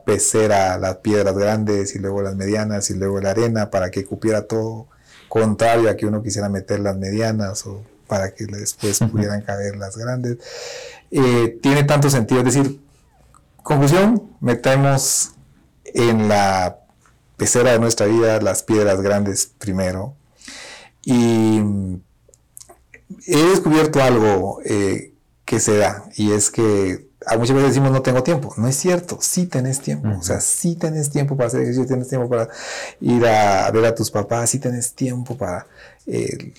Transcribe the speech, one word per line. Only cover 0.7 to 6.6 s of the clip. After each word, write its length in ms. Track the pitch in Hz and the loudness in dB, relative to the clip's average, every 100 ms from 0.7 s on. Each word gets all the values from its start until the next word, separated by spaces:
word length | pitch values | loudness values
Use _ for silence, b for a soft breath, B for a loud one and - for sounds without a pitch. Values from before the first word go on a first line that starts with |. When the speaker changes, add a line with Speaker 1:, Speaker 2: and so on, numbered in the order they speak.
| 92 | 0
Speaker 1:
las 200 | 95 - | -4 -4
piedras 380 | - 104 98 95 | 0 0 2 0
grandes 580 | 101 107 107 101 98 104 | 0 0 0 -2 -2 -6
y 20 | |
luego 240 | 98 98 | -6 -4
las 140 | 98 98 | -4 -4
medianas 520 | 98 107 107 104 - | -2 -2 -2 -4 -6
y 40 | 92 | -4
luego 260 | 95 98 | -4 -2
la 100 | 98 | -2
arena 400 | - 117 113 104 | 0 0 -2 -2
para 200 | 98 90 | -2 -4
que 140 | 98 95 | -4 -8
cupiera 420 | 107 110 107 104 | -4 -2 -2 -2
todo, 420 | 113 110 113 123 b b b b | -4 -4 -8 -16 b b b b
contrario 600 | 113 110 104 113 117 110 | 0 0 2 2 4 4
a 80 | 101 | 2
que 100 | 107 | -2
uno 160 | 107 | -2
quisiera 260 | 107 98 101 | -4 -4 -4
meter 320 | 98 | -4